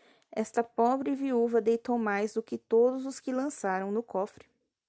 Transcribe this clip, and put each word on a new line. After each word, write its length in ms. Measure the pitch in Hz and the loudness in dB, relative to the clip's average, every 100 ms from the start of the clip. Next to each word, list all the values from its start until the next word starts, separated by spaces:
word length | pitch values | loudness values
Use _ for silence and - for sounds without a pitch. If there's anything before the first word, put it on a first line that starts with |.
| _ _ _ | _ _ _
esta 320 | - 220 - | -6 -2 -2
pobre 500 | 233 - 233 269 277 | -2 0 2 2 -2
viúva 480 | 269 277 240 233 233 | -2 0 2 2 2
deitou 360 | 214 233 - 240 | 2 0 0 -2
mais 360 | 214 202 214 | 0 -2 -2
do 80 | 220 | -4
que 160 | - 233 | -6 -10
todos 480 | - 226 247 262 269 | 2 4 4 2 -6
os 140 | 269 | -8
que 140 | - | -4
lançaram 580 | 254 285 - 196 185 196 | -4 -4 -4 -2 -2 -2
no 100 | 208 | -4
cofre, 440 | 240 190 208 - - _ _ _ | -4 -6 -6 -10 -20 _ _ _